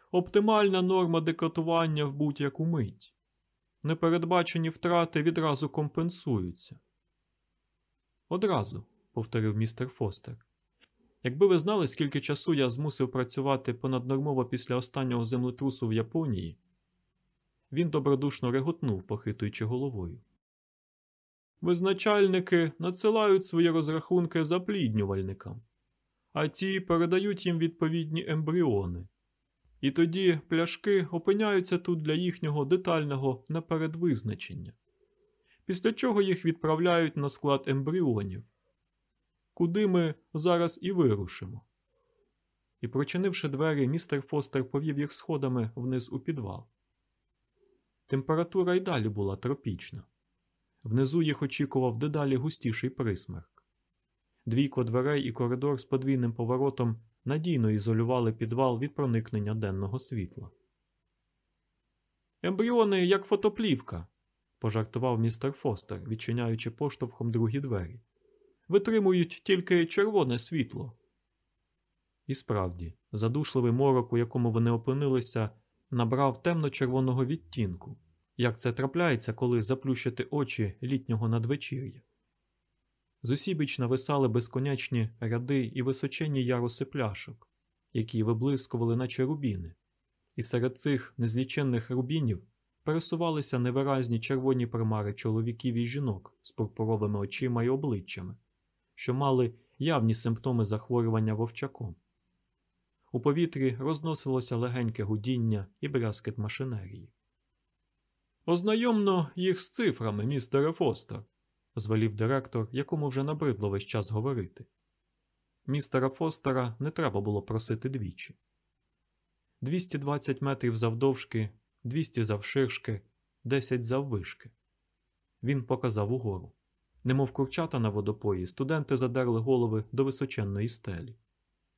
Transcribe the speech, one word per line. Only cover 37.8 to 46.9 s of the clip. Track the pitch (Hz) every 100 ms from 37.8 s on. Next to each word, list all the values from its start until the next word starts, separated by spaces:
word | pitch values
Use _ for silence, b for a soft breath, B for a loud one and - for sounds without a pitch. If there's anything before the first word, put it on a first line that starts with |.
| 139 180 151 110 101 95 - _ _ _ _ _ _ _ _ _ _
куди | - 175 185 208
ми | 180 165 151 _
зараз | 156 170 175 170 -
і | 180
вирушимо". | 185 135 101 87 - 90 110 - _ _ _ _ _ _ _ _ _ _ _
І, | 120
прочинивши | 131 147 180 196 180 151
двері, | 135 160 147 127
містер | 160 - 143
Фостер | - 147 - 135 131
повів | 139 156 143
їх | 143
сходами | - - 151 135 127 110
вниз | 117 127 127 123
у | 135
підвал. | - 151 101 95 - _ _